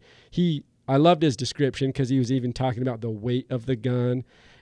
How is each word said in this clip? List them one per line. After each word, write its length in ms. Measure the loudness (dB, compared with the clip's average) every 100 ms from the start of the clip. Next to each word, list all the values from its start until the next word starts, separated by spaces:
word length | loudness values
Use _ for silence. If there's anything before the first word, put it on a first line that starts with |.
| -8 -20 _
he, 320 | 0 0 0 -6 _ 0
I 100 | 6
loved 240 | 6 6
his 140 | 2 0
description 540 | -4 -2 -2 0 -4
'cause 160 | -2 0
he 80 | 2
was 140 | 2
even 220 | 0 -2
talking 280 | -2 -4 -2
about 200 | -4 -4
the 80 | -6
weight 360 | -6 -2 -4 -2
of 160 | -6 -4
the 100 | -4
gun 480 | -2 0 0 -2 -6 _ -20 -10